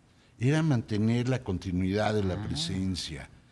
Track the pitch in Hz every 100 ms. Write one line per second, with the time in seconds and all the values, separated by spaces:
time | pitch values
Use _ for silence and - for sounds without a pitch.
0 | _ _ _ - 123 156 160 123 - 107
1 | 110 120 123 127 110 90 95 90 92 101
2 | 107 107 95 98 110 73 - 95 95 90
3 | - 71 69 - -